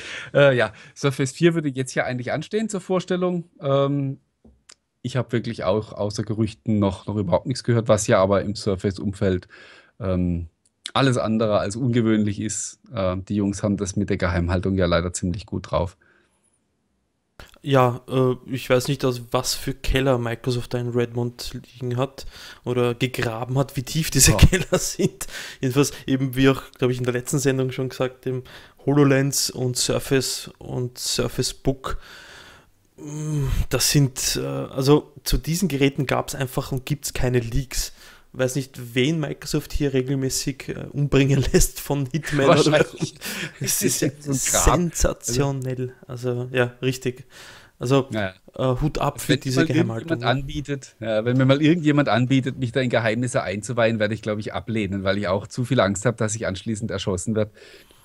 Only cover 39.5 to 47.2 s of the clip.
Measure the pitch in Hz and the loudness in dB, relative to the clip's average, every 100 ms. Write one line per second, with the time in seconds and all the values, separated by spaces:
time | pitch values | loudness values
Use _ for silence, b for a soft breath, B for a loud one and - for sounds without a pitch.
39.5 | 151 - - 143 131 127 139 131 - - | -4 -2 -2 0 0 0 -2 -2 -4 -4
40.5 | 135 - - - - 143 139 135 139 120 | -6 -8 -10 -8 -2 2 4 4 2 4
41.5 | 185 - - - 143 131 156 - 147 139 | 4 2 -2 -4 -2 -2 -4 -2 2 6
42.5 | 156 151 147 - - 165 - B B 165 | 6 6 4 2 -2 -8 -8 B B -10
43.5 | - 139 - 202 - 139 - 143 131 - | -8 -4 0 0 0 -2 -4 -6 -4 0
44.5 | 98 85 147 175 - - - - 120 139 | 2 2 2 0 0 -2 -2 -4 0 0
45.5 | 135 127 127 127 - - 123 123 123 123 | -2 -4 -6 -6 -10 -14 -6 -4 -4 -2
46.5 | 131 131 - 127 127 127 123 | 0 -2 -2 -4 -2 -6 -6